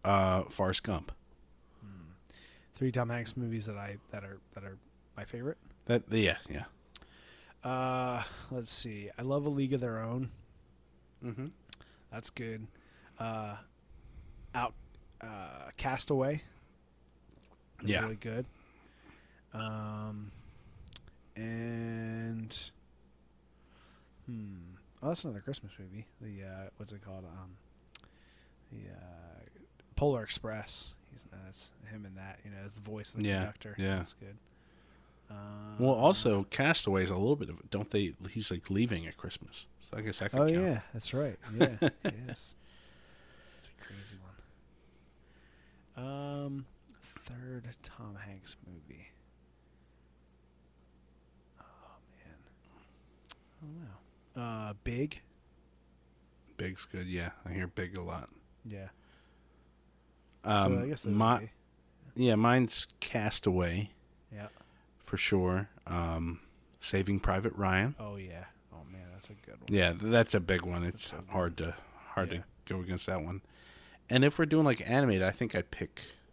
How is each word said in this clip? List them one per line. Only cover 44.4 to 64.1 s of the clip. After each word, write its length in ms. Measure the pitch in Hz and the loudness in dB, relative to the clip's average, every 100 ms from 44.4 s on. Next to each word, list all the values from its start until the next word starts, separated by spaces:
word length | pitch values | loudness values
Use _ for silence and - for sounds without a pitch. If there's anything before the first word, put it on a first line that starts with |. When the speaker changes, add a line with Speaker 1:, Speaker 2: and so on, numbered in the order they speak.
| - - - - - - - - - - - - - - - - | -20 -20 -20 -20 -20 -20 -20 -20 -20 -20 -20 -20 -20 -20 -20 -12
Speaker 2:
one. 100 | 131 | -8
Um, 600 | 139 143 143 143 139 131 - - - - - - | -6 -6 -4 -4 -6 -8 -18 -20 -20 -20 -18 -14
third 380 | 123 127 127 120 123 | -12 -10 -10 -10 -14
Tom 320 | - - 110 98 | -18 -14 -14 -12
Hanks 400 | 101 95 90 - 90 | -14 -14 -14 -16 -18
movie. 400 | 87 76 - - - - _ _ _ _ _ _ _ _ _ _ _ _ _ _ _ _ _ _ _ _ _ _ - | -18 -18 -20 -20 -20 -20 _ _ _ _ _ _ _ _ _ _ _ _ _ _ _ _ _ _ _ _ _ _ -20
Oh 40 | - - - - _ - | -20 -20 -20 -20 _ -20
man, 200 | - 78 - _ - - - - - _ - - _ - | -20 -20 -20 _ -20 -20 -20 -20 -20 _ -20 -20 _ -16
I 40 | 156 | -14
don't 160 | 165 | -12
know. 580 | 143 95 - _ - 131 117 110 107 | -14 -16 -20 _ -14 -8 -6 -4 -6
Uh, 40 | 104 | -6
Big. 380 | - 120 147 - - _ _ - - _ _ _ _ _ _ _ - - | -4 0 -2 -2 -16 _ _ -20 -20 _ _ _ _ _ _ _ -18 -6
Speaker 1:
Big's 280 | 92 92 - | -6 -6 -8
good. 220 | 92 92 | -6 -4
Yeah, 240 | 90 87 - 92 | -2 -4 -6 -6
I 80 | |
hear 140 | 90 90 | -4 -4
Big 300 | - 90 92 | -4 -6 -6
a 40 | |
lot. 280 | 85 85 - - _ _ 113 | -6 -8 -10 -18 _ _ -14
Speaker 2:
Yeah. 220 | 101 95 - - - _ _ _ _ _ _ _ _ _ _ _ _ | -12 -14 -18 -20 -20 _ _ _ _ _ _ _ _ _ _ _ _
Speaker 1:
Um, 340 | 107 104 98 95 | 2 6 6 4
Speaker 2:
So 60 | |
I 40 | 135 | 2
guess 140 | 151 | -2
that 60 | 101 | 0
would 80 | 101 | 6
Speaker 1:
my, 220 | 110 120 | 6 6
Speaker 2:
be 100 | 110 - _ _ _ _ - - | 2 -14 _ _ _ _ -12 4
Speaker 1:
yeah, 200 | 123 107 | 6 8
mine's 520 | 117 127 120 - - - | 8 8 6 2 -4 -6
Castaway. 920 | - 120 104 - - 92 87 90 101 - _ | -4 0 0 2 4 4 4 0 -2 -8 _